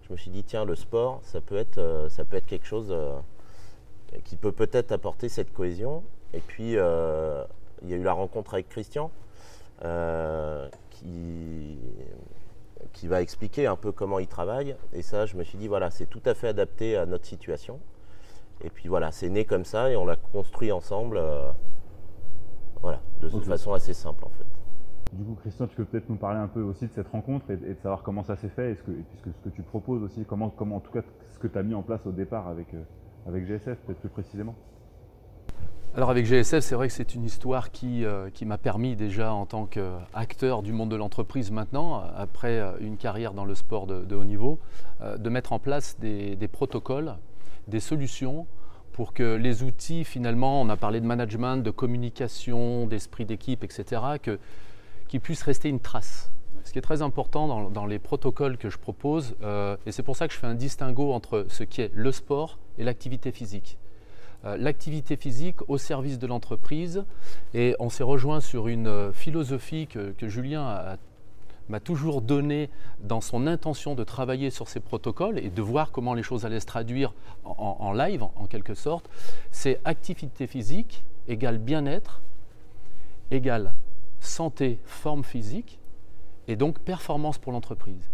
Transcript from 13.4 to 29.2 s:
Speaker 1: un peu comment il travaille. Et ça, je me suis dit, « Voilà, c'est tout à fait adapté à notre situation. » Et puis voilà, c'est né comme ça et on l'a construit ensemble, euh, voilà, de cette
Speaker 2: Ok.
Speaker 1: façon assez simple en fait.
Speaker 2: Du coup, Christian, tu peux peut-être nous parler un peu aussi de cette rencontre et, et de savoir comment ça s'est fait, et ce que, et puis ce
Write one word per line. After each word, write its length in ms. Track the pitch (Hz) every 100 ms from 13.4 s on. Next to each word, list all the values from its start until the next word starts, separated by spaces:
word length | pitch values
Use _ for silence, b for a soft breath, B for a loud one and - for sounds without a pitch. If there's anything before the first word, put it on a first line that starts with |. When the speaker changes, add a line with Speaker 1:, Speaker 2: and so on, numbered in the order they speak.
| - - 139
Speaker 1:
un 80 | 95
peu 160 | 104
comment 260 | - 98 98
il 80 | 95
travaille. 500 | - 90 123 143 131 -
Et 100 | -
ça, 220 | - 104
je 120 | 107 90
me 80 |
suis 120 | 85 92
dit, « 120 | 104
Voilà, 220 | 101 90
c'est 140 | - -
tout 160 | 113 127
à 80 |
fait 140 | 113 117
adapté 480 | 104 98 - 110 107
à 100 | 85
notre 200 | 90 -
situation. » 520 | 90 - 78 - 135 - - B B B B B -
Et 60 | 80
puis 180 | - 87
voilà, 220 | 90 80
c'est 180 | - 98
né 160 | 98
comme 200 | 107 95
ça 260 | 90 107 131
et 60 | -
on 80 |
l'a 100 | 90
construit 560 | 85 - 101 95 - 113
ensemble, 460 | 95 - 101 117 104
euh, 340 | 78 73 67 - - - - - - - - - - - - -
voilà, 200 | 87 78 - -
de 80 | -
cette 100 | 104
Speaker 2:
Ok. 60 | 101
Speaker 1:
façon 260 | 90 104
assez 200 | 101 -
simple 320 | 87 78 73
en 40 | -
fait. 180 | - - - - - - - -
Speaker 2:
Du 120 | 95
coup, 100 | 101
Christian, 320 | 113 113 - 123
tu 80 |
peux 100 | -
peut-être 240 | 104 113 -
nous 80 | 107
parler 220 | 101 107
un 80 | 104
peu 160 | 117
aussi 240 | 104 98 117
de 60 |
cette 160 | - 98
rencontre 420 | 110 117 135 -
et, 40 |
et 200 | 95 -
de 60 | 95
savoir 220 | 95 95
comment 180 | - 101
ça 140 | 101 101
s'est 140 | 104
fait, 200 | - 123
et 40 | 104
ce 60 |
que, 80 | -
et 100 | 80
puis 160 | 85
ce 40 | -